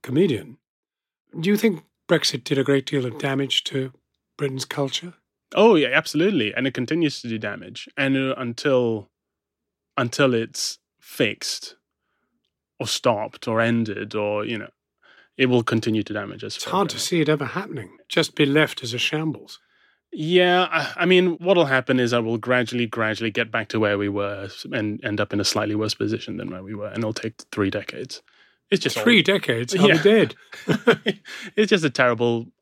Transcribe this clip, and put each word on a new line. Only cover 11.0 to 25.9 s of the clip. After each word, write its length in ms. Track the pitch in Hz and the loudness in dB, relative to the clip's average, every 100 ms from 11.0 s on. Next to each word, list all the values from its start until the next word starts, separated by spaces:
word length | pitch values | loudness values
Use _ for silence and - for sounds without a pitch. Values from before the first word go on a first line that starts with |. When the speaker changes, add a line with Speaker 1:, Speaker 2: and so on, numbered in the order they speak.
| - - 117 101 - - - - _ _ _ _ _ _ _ _ _ _ | -20 -2 -2 -2 -8 -8 -12 -20 _ _ _ _ _ _ _ _ _ _
Speaker 2:
or 60 | 123 | -6
stopped 580 | - 127 107 110 - - | 0 2 2 -2 -8 -2
or 140 | 113 | 2
ended 540 | 117 117 110 101 104 | 2 2 0 -4 -6
or, 300 | 107 104 104 | -4 -2 -2
you 140 | 107 113 | -4 -6
know, 120 | 101 _ _ _ _ _ _ - | -10 _ _ _ _ _ _ 0
it 100 | 131 | 4
will 160 | 123 | 4
continue 400 | 113 113 113 110 | 2 0 0 -2
to 100 | 98 | -2
damage 320 | 104 101 104 | -6 -8 -12
us 120 | 104 - | -12 -10
Speaker 1:
It's 80 | - | -4
hard 220 | 185 196 | 0 -2
to 60 | - | -2
Speaker 2:
forever. 80 | |
Speaker 1:
see 160 | - 175 | -2 0
it 80 | 147 | 2
ever 160 | 156 135 | 0 -2
happening, 440 | 175 208 143 98 - _ | -8 -8 -10 -12 -18 _
just 260 | - 156 | -2 -2
be 100 | - | 2
left 380 | 143 147 147 - | 2 4 2 -2
as 100 | 120 | -8
a 40 | 120 | -4
shambles. 600 | - 156 160 120 - - _ _ _ _ _ | -2 -2 -4 -6 -12 -20 _ _ _ _ _
Speaker 2:
Yeah, 520 | 247 160 180 180 180 180 | -8 2 4 4 4 2
I, 220 | 165 151 - | 0 -4 -2
I 40 | 175 | 4
mean, 300 | 180 180 170 | 6 6 0
what'll 280 | 175 185 | 2 4
happen 340 | 147 131 123 127 | 4 2 2 2
is 140 | 120 | 2
I 60 | 120 | 0
will 180 | 113 113 | 0 -4
gradually, 480 | 107 123 117 123 117 | 0 0 0 -2 -2
gradually 440 | 117 110 107 113 | -2 -2 -2 -4
get 200 | 104 113 | -2 -4
back 180 | 113 107 | -4 -4
to 120 | 113 | 0
where 160 | 104 101 | 2 2
we 140 | 101 | 0
were 400 | 101 101 98 101 - - | -2 -4 -6 -12 -14 -8
and 320 | 123 107 104 | -4 -4 -4
end 180 | 120 104 | -4 -2
up 100 | 104 | -2
in 80 | 104 | -2
a 40 | |
slightly 300 | 101 110 104 | 0 -2 -2
worse 200 | 107 107 | -2 -2